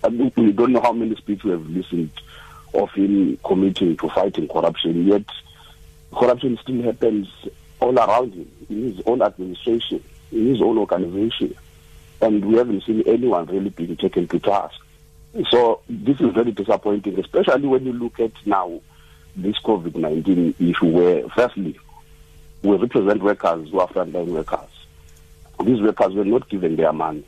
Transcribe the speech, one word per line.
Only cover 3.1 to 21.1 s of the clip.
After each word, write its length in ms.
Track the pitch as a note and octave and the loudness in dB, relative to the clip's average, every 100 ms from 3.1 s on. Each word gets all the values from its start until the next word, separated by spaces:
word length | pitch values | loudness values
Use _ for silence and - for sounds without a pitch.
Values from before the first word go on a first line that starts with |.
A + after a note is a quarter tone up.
| G2+ F#2 - - | 2 2 -2 -2
committing 500 | F#2+ G2 F#2 F2+ D#2 | 2 2 2 0 0
to 120 | D#2 | -2
fighting 400 | - G2 - D#2 | -2 -2 -2 -4
corruption, 580 | - E2 E2 E2 E2+ F2+ | 0 0 0 -2 0 2
yet 160 | G2+ G#2 - - - - - - - - | 2 0 -16 -20 -20 -20 -20 -20 -20 -14
corruption 440 | - B2 A#2+ C3+ A#2 | 0 2 2 0 -4
still 200 | - B2+ | -4 -4
happens 440 | A#2+ A2+ B2 G#2+ F#2+ - G2+ - - - | -4 0 0 0 -4 -12 -18 -18 -20 -2
all 180 | B2 B2+ | 2 2
around 360 | A2 A2+ B2+ | 4 2 0
him, 160 | F2+ D2+ - - | -6 -16 -18 -10
in 240 | G#2+ B2 | -6 -6
his 80 | F#2 - | -4 -2
own 160 | B2 | 2
administration, 840 | G#2+ - F#2 F2 - A#2 - F2+ - - - | 0 -2 -10 -8 -2 -2 -2 -8 -10 -20 -8
in 160 | A2+ A2+ | 0 0
his 140 | B2+ | 2
own 160 | G2 A2+ | 2 2
organization. 760 | G2 F2+ F2 F#2 A2 - - - - - - - - - | 0 -2 -2 -2 -4 -2 -6 -8 -20 -20 -20 -20 -20 -2
And 240 | A2+ G#2 G2 | 0 2 2
we 100 | A2+ | 2
haven't 280 | B2 G2 | 2 -2
seen 200 | - A2 - | -2 0 2
anyone 400 | A#2 B2+ F#2 E2 | 2 2 0 -2
really 220 | F#2+ G2 | -4 -4
being 260 | F#2+ E2+ D#2+ | -6 -8 -2
taken 320 | F#2+ F#2 E2+ | -2 0 -2
to 120 | F2 | -2
task. 360 | G#2 G2+ D#2+ - - - - - - A#3 F3 | 0 0 -2 -12 -20 -20 -20 -20 -16 -6 2
So 320 | A#2+ A#2+ A2 - | 4 4 0 -6
this 300 | A#2 G2+ C#3 | -8 -2 2
is 140 | D3+ | 2
very 180 | G#2+ A#2 | 2 0
disappointing, 680 | G#2 G2+ G2+ G#2 G2+ G2 F#2 | -2 0 0 0 -2 -2 -4
especially 480 | F2+ D#3 F#3 C3+ C#3+ | -2 0 2 2 2
when 180 | C3 C3 | 0 0
you 80 | |
look 260 | A#2+ A#2+ - | -6 -8 -4
at 120 | A2+ - G2+ | -4 -4 -2
now 360 | G2+ F2+ E2+ - - - - - - | -2 -2 -10 -16 -20 -20 -20 -20 -8
this 220 | F#2 G#2+ | -6 -4
covid 320 | - G#2+ E2+ D#2 | 0 0 0 -4
nineteen 580 | D#2 D#2 D#2+ F2 E2+ C#2 | -2 -2 0 2 2 2
issue 320 | F2 E2 F2 | 0 2 2
where, 360 | E2 F2 | 4 4